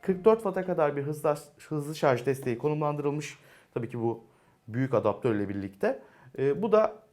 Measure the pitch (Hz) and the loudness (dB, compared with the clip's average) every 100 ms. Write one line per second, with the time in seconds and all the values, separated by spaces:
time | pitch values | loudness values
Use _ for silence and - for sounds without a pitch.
0 | - 180 214 220 214 185 185 165 147 143 | -2 2 4 4 2 -2 -2 0 0 0
1 | 143 147 151 147 - _ - 151 143 156 | -6 -2 -2 -2 -6 _ -8 -8 -6 0
2 | 151 123 120 135 131 117 151 151 151 147 | 2 2 0 -2 -2 -2 -2 -2 -2 -2
3 | 143 147 147 - - - _ - 117 123 | -4 -4 -8 -14 -20 -20 _ -8 -6 -4
4 | 113 113 - _ _ _ - 113 131 113 | -2 -4 -10 _ _ _ -8 -4 2 4
5 | 104 101 127 107 101 98 98 - 208 269 | 4 2 2 0 0 -4 -6 -2 -2 -2
6 | - - - - 135 143 214 214 214 - | -10 -20 -16 -2 0 0 4 4 4 -2
7 | _ | _